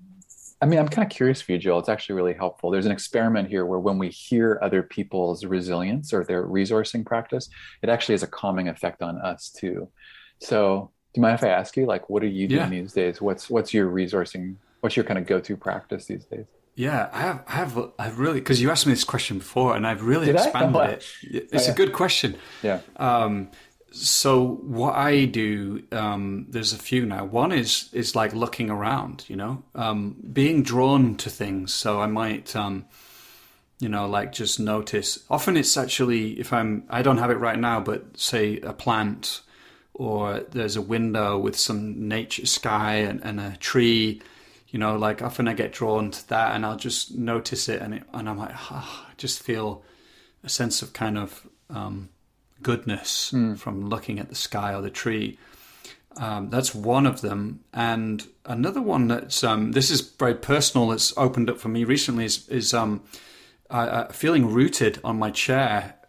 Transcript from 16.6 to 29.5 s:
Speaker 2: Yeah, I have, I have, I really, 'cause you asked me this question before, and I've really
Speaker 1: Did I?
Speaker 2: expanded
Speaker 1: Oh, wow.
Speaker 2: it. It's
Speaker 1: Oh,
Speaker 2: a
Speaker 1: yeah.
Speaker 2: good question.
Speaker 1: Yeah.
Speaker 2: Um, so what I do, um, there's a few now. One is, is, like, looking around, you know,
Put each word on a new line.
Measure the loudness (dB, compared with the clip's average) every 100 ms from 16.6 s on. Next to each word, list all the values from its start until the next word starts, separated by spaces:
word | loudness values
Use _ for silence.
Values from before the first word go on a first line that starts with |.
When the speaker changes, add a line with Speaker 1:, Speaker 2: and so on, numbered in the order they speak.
| _
Speaker 2:
Yeah, | -6 -2 -2 -2
I | -4
have, | -4 -4 -6
I |
have, | -4 -4 -4 -6 -6
I | -6
really, | -2 0 0
'cause | 2 4
you | 4
asked | 4 4
me |
this | 4
question | 2 -2 -2 -6
before, | -2 2 4 4
and | 0
I've | 0
really | 2 4 6
Speaker 1:
Did | 4
I? |
Speaker 2:
expanded | 4 4 4 4
Speaker 1:
Oh, |
wow. | 2
Speaker 2:
it. | 0 -10 -16
It's | -10 -8 -2
Speaker 1:
Oh, | 2
Speaker 2:
a | 4
Speaker 1:
yeah. |
Speaker 2:
good | 4 4
question. | 4 2 2 0 -4 -14 -4
Speaker 1:
Yeah. | -2 -2 -4 -4
Speaker 2:
Um, | 2 2 2 0 -6 -14 -20 _ _
so | -4 0 4 6 6 6 0
what | -4 0 2
I | 2 4 6
do, | 4 2 0 0 -2 -6 -6
um, | -4 -2 -2 -4 -6 -6
there's | -4 -2
a | -4
few | 0 0 0
now. | -2
One | -2 0 2
is, | 2 2 0 -2
is, | -4 -2
like, | 0 0
looking | 0 -2 -2 -4
around, | -2 -2 -2 -4 -10 -10
you |
know, | -8 -6